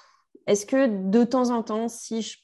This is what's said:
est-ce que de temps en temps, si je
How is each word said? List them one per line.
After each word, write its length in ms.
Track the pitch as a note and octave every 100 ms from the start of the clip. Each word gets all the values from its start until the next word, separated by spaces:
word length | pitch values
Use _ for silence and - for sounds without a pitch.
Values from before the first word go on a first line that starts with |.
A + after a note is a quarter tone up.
| _ _ _ _ -
est-ce 180 | G3+
que 460 | G3+ C4+ C4+ G3+ F#3+
de 140 | A3
temps 260 | A#3 C4 B3
en 120 | A#3
temps, 260 | A3 G#3+ A#3
si 340 | A#3 - A3+
je 160 | G#3 -